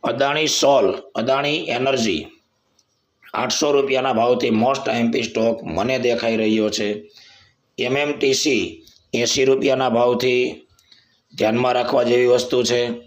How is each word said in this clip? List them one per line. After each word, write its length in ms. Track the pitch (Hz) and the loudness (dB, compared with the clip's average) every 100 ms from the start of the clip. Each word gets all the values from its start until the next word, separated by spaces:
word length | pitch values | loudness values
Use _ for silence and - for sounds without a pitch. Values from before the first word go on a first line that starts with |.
અદાણી 440 | 113 117 139 147 156 | -6 -2 0 0 -2
સોલ, 400 | - 139 135 98 - - - | 2 4 4 2 -2 -8 -6
અદાણી 440 | 117 135 143 156 170 120 | -2 0 -2 -4 -4 -2
એનર્જી, 460 | 131 131 110 82 - - _ _ _ _ _ _ _ _ - | -2 0 -2 -4 -6 -20 _ _ _ _ _ _ _ _ -10
આઠસો 380 | 107 127 - 147 | -4 -2 0 2
રૂપિયાના 420 | 143 131 131 131 | 2 2 0 0
ભાવથી 340 | 113 117 123 123 | 2 2 2 2
most 380 | 110 120 135 - | 2 2 0 -2
આઈ 120 | 117 | -2
એમ 120 | 117 | 0
પી 120 | 117 | -2
સ્ટોક 320 | 113 - 113 113 | -4 0 0 -2
મને 360 | 80 80 113 131 | -6 -4 -2 0
દેખાઈ 380 | 120 117 117 113 | 0 0 0 0
રહ્યો 320 | 110 110 107 | 2 2 0
છે. 200 | 107 104 107 - - - - _ _ _ - | -2 -4 -6 -10 -20 -20 -20 _ _ _ -6
એમ 200 | 123 139 | -2 -2
એમ 140 | 147 131 | -2 -2
ટી 140 | 135 | 0
સી, 300 | 131 151 120 85 - - _ _ | 0 0 0 -2 -10 -20 _ _
એંસી 320 | 120 120 - 131 | -4 -2 0 2
રૂપિયાના 440 | 135 143 131 127 | 2 2 0 2
ભાવથી 520 | 117 123 120 127 123 123 - _ _ _ - _ _ _ - | 2 2 2 0 0 -2 -6 _ _ _ -20 _ _ _ -2
ધ્યાનમાં 360 | 107 117 127 | 0 0 0
રાખવા 300 | 123 120 135 | 0 0 0
જેવી 220 | 120 123 123 | 2 2 4
વસ્તુ 380 | 120 120 123 | 2 2 0
છે. 180 | 113 120 120 117 | 0 0 -2 -6